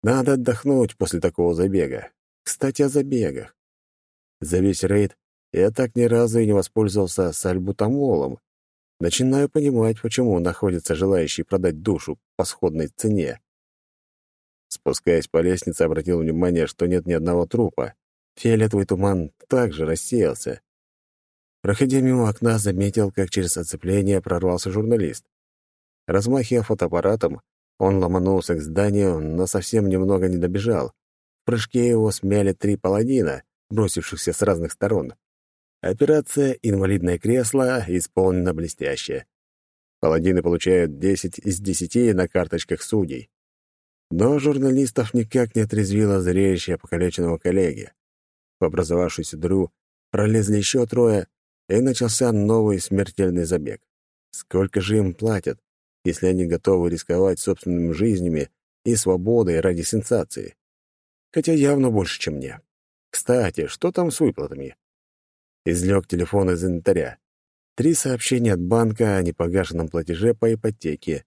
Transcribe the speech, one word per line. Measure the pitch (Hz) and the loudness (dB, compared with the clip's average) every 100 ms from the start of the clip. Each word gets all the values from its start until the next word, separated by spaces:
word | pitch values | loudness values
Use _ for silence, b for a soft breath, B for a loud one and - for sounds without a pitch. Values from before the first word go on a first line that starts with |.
Надо | 107 131 127 | 2 2 2
отдохнуть | 135 123 113 143 135 113 - | 2 0 -2 0 2 0 -2
после | 92 87 | -4 0
такого | 87 - 87 85 | -2 0 0 2
забега. | 92 95 71 58 - _ _ _ | 0 0 -2 -4 -12 _ _ _
Кстати, | - - 135 135 | -10 -4 -4 0
о | 143 | 0
забегах. | 143 139 127 92 65 52 _ _ _ _ _ _ _ _ _ | 0 0 -2 -2 -4 -14 _ _ _ _ _ _ _ _ _
За | 76 90 | -2 2
весь | 98 90 | 2 2
рейд | 95 101 101 _ _ _ _ | 2 2 0 _ _ _ _
я | - 98 | 2 2
так | 113 123 120 | 2 -2 2
ни | |
разу | 117 117 120 117 | 2 4 4 2
и | 107 | 4
не | |
воспользовался | 101 90 110 104 101 92 - 90 | 2 2 0 0 2 0 0 -2
сальбутамолом. | 80 95 92 92 98 107 139 139 85 67 60 _ _ _ _ _ _ | -2 -2 -2 -4 -2 0 0 0 0 -2 -6 _ _ _ _ _ _
Начинаю | 85 - 127 135 143 | -4 0 2 2 2
понимать, | 156 143 123 110 113 | 0 0 2 0 0
почему | 117 - 123 90 | -4 0 2 2
находятся | 87 87 101 87 - | 0 -2 -2 -2 -4
желающие | 80 95 95 78 - | -2 2 2 0 -4
продать | 82 95 90 78 | -4 0 0 -2
душу | 98 90 - 73 _ - | -2 -2 -4 -12 _ -4
по | 90 | -4
сходной | - 90 80 76 - | -2 -2 -2 -6 -4
цене. | 110 104 71 58 _ _ _ _ _ _ _ _ _ _ _ _ _ | -2 0 -2 -6 _ _ _ _ _ _ _ _ _ _ _ _ _
Спускаясь | - 78 65 - 82 - | -4 -2 0 2 2 2
по | 82 | 0
лестнице, | 87 92 - 82 | 2 0 -4 -2
обратил | 85 78 82 87 | 0 0 0 0
внимание, | 80 80 90 85 76 | 0 0 0 2 -2
что | - 87 | -2 0
нет | 90 87 | 0 0
ни | |
одного | 82 85 87 85 | -2 0 0 0
трупа. | 113 104 - 58 - _ _ _ - | 0 -2 -2 -8 -10 _ _ _ -4
Фиолетовый | 117 113 110 104 95 | 0 2 2 0 0
туман | 92 101 92 76 _ - | 0 0 0 -4 _ -2
также | 127 117 76 78 | 0 0 -2 -4
рассеялся. | 80 - 123 85 - - - _ _ _ _ _ _ _ _ _ _ | -4 -2 0 0 -2 -8 -10 _ _ _ _ _ _ _ _ _ _
Проходя | 101 104 135 135 | -4 0 2 2
мимо | 127 127 110 | 2 2 2
окна, | 104 117 110 | 2 0 0
заметил, | 101 92 101 110 101 | 0 -2 -2 0 0
как | 98 92 | -2 -2
через | - 90 90 | -2 -2 -4
оцепление | 85 80 87 98 98 98 | -6 -8 -2 0 2 0
прорвался | 90 90 92 90 95 | 0 0 0 -2 -2
журналист. | 98 110 117 82 55 _ _ _ _ _ _ _ _ - | -2 0 0 0 -6 _ _ _ _ _ _ _ _ -2
Размахивая | 95 107 135 113 123 | 0 2 0 2 0
фотоаппаратом, | 107 104 85 85 95 110 101 - _ _ _ _ | 0 -2 0 0 2 2 -2 -4 _ _ _ _
он | 95 98 | 2 2
ломанулся | 90 92 92 95 - 82 | 2 2 2 0 0 -4
к | |
зданию, | 76 80 104 101 98 82 | -2 0 2 2 2 0
но | 78 82 92 | -2 -2 -2
совсем | 101 - 113 101 | -2 0 0 2
немного | 92 95 98 92 | 2 2 2 2
не | 90 | 0
добежал. | 87 98 113 98 62 _ _ _ _ _ | -2 -2 -2 -2 -4 _ _ _ _ _
В | - | -2
прыжке | 117 - 123 120 | -2 0 0 2
его | 117 110 | 2 2
смяли | - 98 104 98 | 0 0 2 2
три | 90 101 101 | 0 -2 0
паладина, | 95 101 117 131 82 67 _ _ _ | 0 0 2 2 0 -4 _ _ _
бросившихся | 104 104 - - 76 - | -2 0 -2 -8 -6 -6
с | 82 | -2
разных | 104 85 82 | 0 0 -4
сторон. | - 101 104 65 - _ _ _ _ _ _ | -4 -2 -2 -4 -14 _ _ _ _ _ _
Операция | - 101 143 151 147 143 139 127 | -6 0 2 2 2 -2 0 0
"Инвалидное | 113 98 95 101 87 87 | -2 0 2 0 0 -2
кресло" | 104 127 113 135 127 127 95 | 0 0 0 0 0 -2 -2
исполнена | 90 - - 95 90 90 | -4 -2 0 2 2 0
блестяще. | 80 82 - 69 67 - 67 - _ _ _ _ _ _ _ | -2 -8 -6 -6 -6 -6 -8 -10 _ _ _ _ _ _ _
Паладины | 80 80 87 90 | 0 2 2 0
получают | 85 85 92 90 82 71 | 0 0 2 2 2 -2
десять | 92 95 90 - | -2 -2 -4 -6
из | 104 90 | -6 -4
десяти | 98 85 87 120 120 | -4 -4 -2 2 2
на | 92 92 | 2 0
карточках | 92 85 85 - - | 0 -2 -6 -6 -8
судей. | - 110 85 65 - _ _ _ _ _ _ _ _ | -2 -2 -2 -6 -14 _ _ _ _ _ _ _ _
Но | 82 117 147 | 0 2 2
журналистов | 143 139 135 131 131 - 113 | 0 2 2 2 0 -2 -2
никак | 123 110 131 117 117 | -2 0 0 0 0
не | |
отрезвило | 107 107 98 104 104 98 | 0 0 0 2 2 2
зрелище | 90 90 98 90 - 85 | 2 2 2 2 -2 -8
покалеченного | - 85 90 87 85 82 | -4 -2 -2 0 -2 0
коллеги. | 90 92 87 53 - _ _ _ _ _ _ _ | 0 2 0 -2 -14 _ _ _ _ _ _ _
В | 80 | -2
образовавшуюся | 78 80 85 87 - 78 78 | 0 0 0 0 -4 -10 -6
дыру | 85 95 87 _ _ _ _ | 0 0 0 _ _ _ _
пролезли | - 107 110 104 104 | 0 2 2 2 0
ещё | 98 131 117 | 0 0 0
трое, | 123 120 104 85 _ _ _ - | 2 4 2 -2 _ _ _ 0
и | 101 | 2
начался | 131 123 120 - 123 | 2 0 -2 0 2
новый | 107 104 113 107 95 | 2 2 2 2 0
смертельный | - 98 98 - 95 87 82 | 0 -2 -2 0 0 0 0
забег. | 87 67 52 _ _ _ _ _ | -2 -4 -12 _ _ _ _ _
Сколько | - - 92 95 101 | -18 -4 -2 0 -2
же | 95 107 | 0 2
им | 95 | 0
платят, | 90 110 104 - - _ _ _ _ | -2 -2 -2 -2 -8 _ _ _ _
если | 90 82 95 | -4 0 0
они | 92 87 | 2 0
готовы | 85 - 92 87 | 0 2 2 2
рисковать | 85 - 87 95 90 | -4 -2 2 2 0
собственными | - 90 90 87 85 | -2 -4 -2 -2 -2
жизнями | 80 113 98 87 78 69 _ _ _ | 0 0 0 0 -2 -4 _ _ _
и | 120 113 | -2 0
свободой | 95 92 98 117 92 82 | 0 0 2 2 2 2
ради | 95 85 | 0 -2
сенсации? | 85 110 107 117 - - 50 _ _ _ _ _ _ _ _ | -2 -4 0 -2 -2 -10 -14 _ _ _ _ _ _ _ _
Хотя | 165 165 | -2 2
явно | 156 139 143 127 | 2 4 4 2
больше, | 107 87 - | 2 -2 -4
чем | - 73 | -6 -6
мне. | 65 - _ _ _ _ _ | -10 -14 _ _ _ _ _
Кстати, | - - 123 98 - 76 | -6 0 2 2 -2 -6
что | - 175 | -4 -4
там | 185 175 | 0 -2
с | - | 0
выплатами? | 143 - 69 69 67 - _ _ _ _ _ _ _ _ 82 | 0 0 -10 -10 -14 -16 _ _ _ _ _ _ _ _ -4
Извлёк | 87 92 98 87 | 0 2 0 0
телефон | 87 87 101 92 | -4 0 0 0
из | 87 | 0
инвентаря. | 92 87 98 90 65 - _ _ _ _ _ - | -2 -2 0 0 -2 -10 _ _ _ _ _ -2
Три | 143 | 0
сообщения | 165 139 120 - 127 117 | 0 -2 -4 0 0 2
от | 92 | 0
банка | 90 113 113 107 110 98 | 2 2 2 0 0 2
о | |
непогашенном | 85 82 85 95 87 82 82 | 0 -2 -2 0 -2 -4 -4
платеже | 85 80 85 113 117 | -4 -4 -2 0 2
по | 113 | 0
ипотеке. | 110 110 107 78 73 - 76 | 0 -4 -4 -6 -6 -6 -6